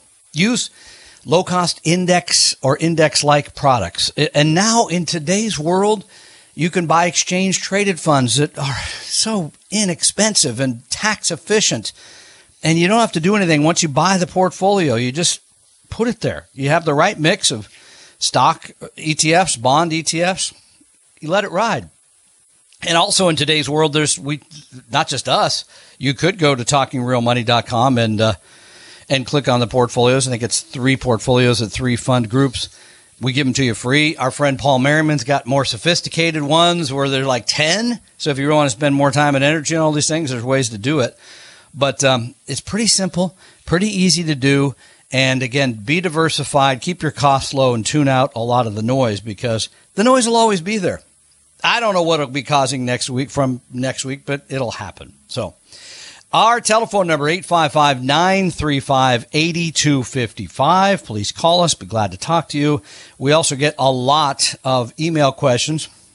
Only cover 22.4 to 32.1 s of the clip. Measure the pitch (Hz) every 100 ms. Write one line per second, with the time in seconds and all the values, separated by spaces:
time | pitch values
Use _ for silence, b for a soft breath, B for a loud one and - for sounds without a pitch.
22.4 | _ _ _ _ 180 170 196 190 185 160
23.4 | 147 156 135 151 156 147 147 - 135 147
24.4 | - 151 143 127 123 135 160 135 - 170
25.4 | 175 - - B B B 131 139 165 196
26.4 | 151 135 117 143 131 131 123 127 117 120
27.4 | 113 120 - 120 131 123 113 107 110 107
28.4 | B B B B B B B 135 120 147
29.4 | 135 123 120 131 120 - 120 131 131 120
30.4 | 113 - - 139 127 135 127 110 - 123
31.4 | 123 120 110 - 127 120 -